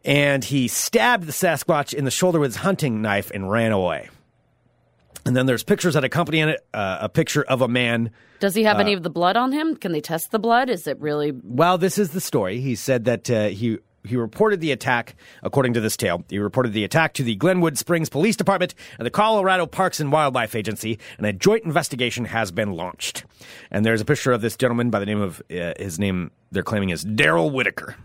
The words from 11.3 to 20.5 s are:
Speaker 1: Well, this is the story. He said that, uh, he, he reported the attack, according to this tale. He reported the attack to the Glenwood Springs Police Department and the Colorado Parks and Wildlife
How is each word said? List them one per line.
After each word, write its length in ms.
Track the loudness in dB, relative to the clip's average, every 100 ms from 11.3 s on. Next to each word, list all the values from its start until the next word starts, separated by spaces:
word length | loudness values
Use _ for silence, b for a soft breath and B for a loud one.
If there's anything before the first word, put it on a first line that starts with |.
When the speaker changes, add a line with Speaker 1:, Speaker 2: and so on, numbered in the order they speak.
| -6
Speaker 1:
Well, 340 | -6 2 4 4
this 220 | 2 0
is 100 | -2
the 100 | -2
story. 380 | -2 0 0 -2
He 140 | -4 -4
said 300 | 0 2 2
that, 240 | 0 0
uh, 180 | 0 0
he, 280 | -2 -2 -4 _ _
he 120 | -6 -4
reported 440 | -4 2 2 2
the 100 | -2
attack, 440 | -2 0 -2 -2 -18 B B
according 300 | -2 2 2 2
to 40 |
this 160 | 0 -2
tale. 280 | -2 -2 -4
He 120 | -4
reported 340 | -2 0 0
the 100 | -2
attack 300 | 0 0 0
to 100 | 0
the 120 | -4 0
Glenwood 420 | 2 2 2 -2
Springs 320 | -2 -2 -2
Police 260 | 0 0 2
Department 380 | 0 2 -2 -4 B B
and 80 | -4
the 60 |
Colorado 560 | 2 2 4 2 2 0
Parks 320 | 0 0 0
and 120 | 0
Wildlife 440 | 2 2 0 -2